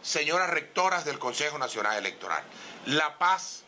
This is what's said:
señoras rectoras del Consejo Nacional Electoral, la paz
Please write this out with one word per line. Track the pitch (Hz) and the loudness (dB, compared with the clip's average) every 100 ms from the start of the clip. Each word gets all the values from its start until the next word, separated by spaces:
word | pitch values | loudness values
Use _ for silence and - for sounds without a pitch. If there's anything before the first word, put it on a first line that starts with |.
señoras | - 160 151 170 185 | -2 0 2 2 2
rectoras | 165 151 - 185 180 | 0 -2 2 2 2
del | 151 139 | 0 -2
Consejo | 127 120 147 147 | -2 0 -2 -2
Nacional | 127 113 107 107 | -4 0 0 2
Electoral, | 98 92 95 80 - - - - - | -2 -6 -4 -4 -4 -14 -16 -12 0
la | 143 156 - | 2 2 2
paz | 180 185 - - | 2 2 0 -12